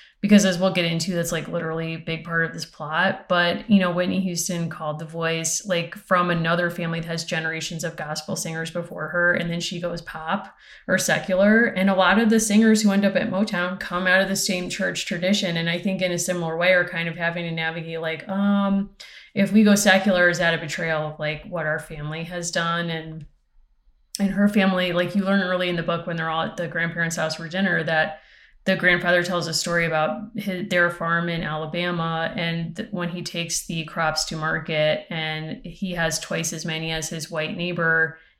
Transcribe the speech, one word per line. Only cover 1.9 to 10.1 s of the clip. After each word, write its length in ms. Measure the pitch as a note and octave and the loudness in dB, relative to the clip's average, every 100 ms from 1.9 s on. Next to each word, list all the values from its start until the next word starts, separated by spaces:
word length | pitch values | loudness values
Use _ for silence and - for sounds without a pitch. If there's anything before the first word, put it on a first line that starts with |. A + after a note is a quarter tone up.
a 60 | D#3+ | -8
big 240 | E3 E3 | -6 -8
part 220 | E3 E3 E3 | -2 -2 -2
of 80 | |
this 120 | E3 - | -4 -12
plot. 600 | - D3 D#3+ F#3 - - | -10 -4 0 2 0 0
But, 400 | F3 F3 F#3 - | 2 2 0 4
you 100 | G3+ | 4
know, 120 | F3+ | 6
Whitney 300 | F3 F3+ F#3 | 0 0 0
Houston 500 | F#3+ E3+ - F3 E3 | -2 -2 -4 -4 -4
called 260 | - D#3 D3+ | -6 -6 -6
The 80 | D#3+ | -8
Voice, 580 | E3 E3 E3 E3 - G#3 | -4 -2 -2 -2 -4 -2
like, 260 | E3+ E3+ | -2 -4
from 380 | - - F3+ F3 | -8 0 2 2
another 400 | E3+ E3 F3 F3 | 2 2 2 0
family 280 | F3 E3+ E3 | -2 -4 -4
that 80 | E3 | -4
has 180 | E3+ - | -6 -4
generations 580 | E3 D#3+ D#3+ D#3+ E3 | -4 -4 -4 -6 -6
of 120 | E3+ D#3 | -6 -6
gospel 400 | D3+ D#3 - D#3+ | -8 -8 -6 -6
singers 360 | E3 D#3+ E3 | -6 -6 -6
before 380 | F3 E3+ - D#3 | -6 -8 -8 -4
her. 240 | F3+ F3 E3+ | 2 2 2
And 160 | E3+ | 0
then 80 | E3+ | -4
she 200 | E3+ F3 | -4 -6
goes 220 | F3 E3+ | -6 -6
pop 500 | - | -10